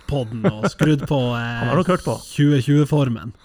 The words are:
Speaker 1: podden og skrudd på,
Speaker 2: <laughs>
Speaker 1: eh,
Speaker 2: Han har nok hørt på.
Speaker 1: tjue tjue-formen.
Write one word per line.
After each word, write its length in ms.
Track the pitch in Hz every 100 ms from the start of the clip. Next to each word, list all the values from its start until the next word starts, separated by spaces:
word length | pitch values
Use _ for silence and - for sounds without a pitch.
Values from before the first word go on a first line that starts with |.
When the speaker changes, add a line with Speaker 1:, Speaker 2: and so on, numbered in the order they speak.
| -
Speaker 1:
podden 360 | 139 110 117 -
og 180 | 107
skrudd 360 | - - 151 147 -
på, 120 | 143 123
Speaker 2:
<laughs> 20 | 120
Speaker 1:
eh, 220 | 117 120
Speaker 2:
Han 100 | 120
har 80 | 143
nok 100 | 175
hørt 180 | 180
på. 120 | - 107
Speaker 1:
tjue 400 | - - 147 143
tjue-formen. 720 | 135 147 147 151 131 113 110 -